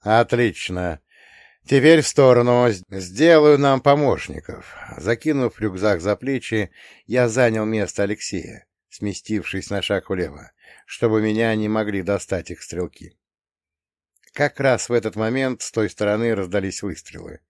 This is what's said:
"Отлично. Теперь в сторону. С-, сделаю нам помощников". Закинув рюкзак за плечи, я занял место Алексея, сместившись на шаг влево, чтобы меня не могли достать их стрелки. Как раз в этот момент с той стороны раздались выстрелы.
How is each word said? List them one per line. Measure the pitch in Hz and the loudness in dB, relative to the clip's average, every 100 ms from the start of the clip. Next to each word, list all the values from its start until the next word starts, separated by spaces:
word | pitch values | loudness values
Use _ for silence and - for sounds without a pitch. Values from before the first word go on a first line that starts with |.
"Отлично. | 104 113 117 120 120 85 - 90 90 76 _ _ _ - - _ - | 2 2 2 0 0 -2 -8 -6 -6 -8 _ _ _ -20 -20 _ 0
Теперь | 139 143 165 | 4 6 6
в | - | 4
сторону. | - 131 123 120 123 123 | 4 6 6 4 4 2
С-, | 95 92 | 0 -8
сделаю | 95 90 98 160 160 151 139 | -12 -12 2 6 8 8 6
нам | 139 131 | 4 2
помощников". | 139 143 139 87 - - - - - - - - | 2 2 2 -2 -6 -14 -14 -18 -18 -20 -18 -8
Закинув | 90 117 156 139 123 - | -4 -4 -2 -2 -2 -4
рюкзак | 107 92 104 90 | -6 -2 0 0
за | 92 101 | -2 -4
плечи, | 127 135 - 110 98 _ - - - | -4 -6 -4 -4 -4 _ -20 -20 -4
я | 123 123 | 0 0
занял | 113 120 110 107 | 2 2 2 -2
место | 110 98 - | -2 -4 -4
Алексея, | 101 104 - 92 - - _ _ _ | -4 -4 -8 -8 -10 -18 _ _ _
сместившись | - 104 95 - 107 - 98 - | -10 -10 -10 -6 -6 -6 -10 -6
на | 101 | -6
шаг | - 101 - | -4 -4 -4
влево, | 95 82 73 - _ _ - _ | -6 -6 -8 -20 _ _ -20 _
чтобы | - 117 110 | -4 0 0
меня | 110 107 113 107 | 0 0 0 0
не | 107 | -2
могли | 110 104 98 | -2 -2 -2
достать | 90 101 - 92 - | -2 -4 -4 -8 -6
их | 82 | -16
стрелки. | - 85 87 _ 85 _ _ _ _ _ _ _ _ _ _ _ _ | -10 -8 -8 _ -20 _ _ _ _ _ _ _ _ _ _ _ _
Как | - 143 - | -4 -4 0
раз | 135 117 - | 0 0 0
в | |
этот | 120 107 101 | -2 -2 -4
момент | 110 131 131 123 | -4 -2 -4 -6
с | - | -6
той | - 104 | -2 -2
стороны | - 104 107 117 104 | -2 -2 0 0 -2
раздались | 90 101 95 - | -2 -4 -4 -8
выстрелы. | 101 82 - 82 85 - | -10 -10 -16 -18 -16 -18